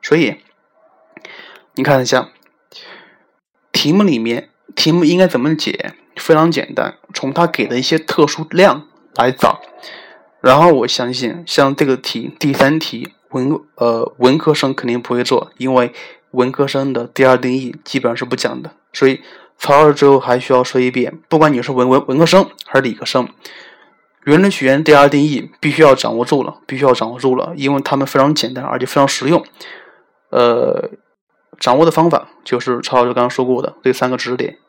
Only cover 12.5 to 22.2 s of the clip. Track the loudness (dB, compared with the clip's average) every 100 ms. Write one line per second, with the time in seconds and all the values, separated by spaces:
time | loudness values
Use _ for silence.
12.5 | 2 2 2 -4 -12 -14 _ _ -6 -4
13.5 | -4 -8 -4 -2 0 -4 0 2 2 0
14.5 | 0 -2 -4 -4 -6 -4 -4 -2 -2 -4
15.5 | _ -2 0 0 -6 -20 -20 _ -2 -2
16.5 | 0 -2 -2 -4 -4 -8 2 4 4 2
17.5 | -4 -6 -14 -8 -6 -4 -6 -8 -6 -6
18.5 | -8 -14 _ _ 0 0 0 -8 -20 -20
19.5 | _ 2 6 6 6 4 4 2 -2 0
20.5 | 0 0 0 -2 -2 -6 -8 _ 2 2
21.5 | 2 -4 -2 2 2 0 0